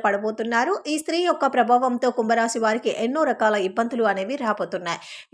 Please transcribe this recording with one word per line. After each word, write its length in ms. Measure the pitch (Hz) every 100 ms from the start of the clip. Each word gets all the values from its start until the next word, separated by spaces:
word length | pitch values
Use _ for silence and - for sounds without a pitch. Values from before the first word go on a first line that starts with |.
పడబోతున్నారు. 720 | 214 202 220 220 220 233 285 415 294
ఈ 20 | 302
స్త్రీ 160 | 311 330 349
యొక్క 160 | 330 262 262
ప్రభావంతో 540 | 226 247 254 247 254 240
కుంభరాశి 420 | 220 233 233 240 220
వారికి 260 | 226 220 - 233
ఎన్నో 160 | 302 285
రకాల 260 | 226 214 208 190
ఇబ్బందులు 340 | 220 233 247 214
అనేవి 240 | 190 196 277
రాబోతున్నాయి. 560 | 226 208 170 180 175 165 - - -